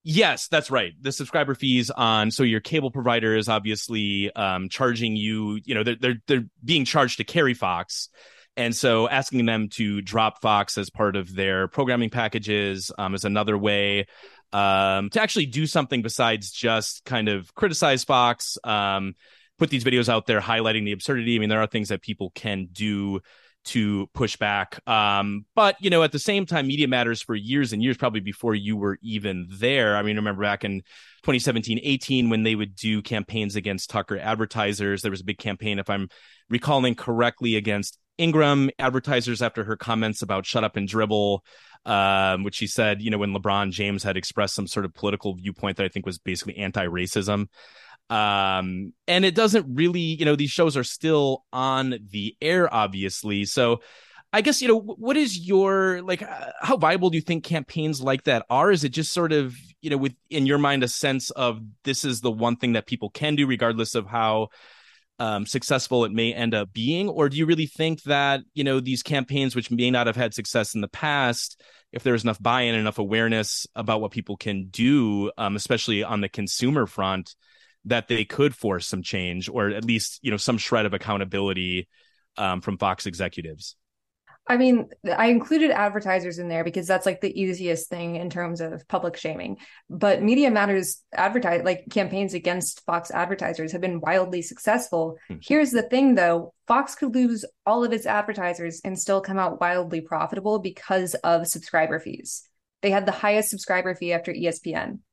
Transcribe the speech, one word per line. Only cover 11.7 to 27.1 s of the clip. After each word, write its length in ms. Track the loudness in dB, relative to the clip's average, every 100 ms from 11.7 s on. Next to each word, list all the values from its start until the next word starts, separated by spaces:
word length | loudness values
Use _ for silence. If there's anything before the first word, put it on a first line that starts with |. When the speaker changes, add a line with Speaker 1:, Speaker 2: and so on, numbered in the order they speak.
| -2 0 0 0
Speaker 1:
packages, 840 | -2 -2 -4 -2 -2 0 -4 -8 -6
um, 160 | -4
is 120 | -2 0
another 320 | 0 2 2
way, 500 | 2 2 2 0 -4 -10 -20 -20 _
um, 560 | 2 4 4 4 2 0
to 120 | 0
actually 260 | 0 0 -2
do 200 | -2 0
something 340 | 0 0 -2
besides 480 | -2 0 2 2 -4
just 540 | -2 0 2 -2 -10
kind 240 | -4 -2 0
of 260 | 0 -4
criticize 520 | -2 0 2 2 2 4
Fox, 520 | 4 4 2 -6 -8
um, 520 | -2 0 0 0 -4 -10 _ _ _ _
put 100 | 0
these 140 | 2
videos 240 | 2 2 4
out 200 | 0 2
there 120 | 0
highlighting 460 | 2 0 2 0 -2
the 80 |
absurdity. 420 | -4 -4 -2 0 0
I 40 |
mean, 100 | 2
there 120 | 2
are 60 | 0
things 220 | -2 -4
that 120 | -6
people 300 | -6 -8 -8
can 360 | -8 -6 -6 -6
do 480 | -6 -4 -2 -4 -6 _ _ _ _ -4
to 420 | 0 0 0 -4
push 240 | -4 -4 0
back. 420 | -2 0 -4 -8 0
Um, 580 | 2 4 2 0 -4 -2
but, 220 | 4 4 4
you 80 | 2
know, 120 | 4
at 120 | 4
the 40 | 0
same 280 | 0 -2 0
time, 200 | 0 0
Media 220 | 2 2
Matters 340 | 2 0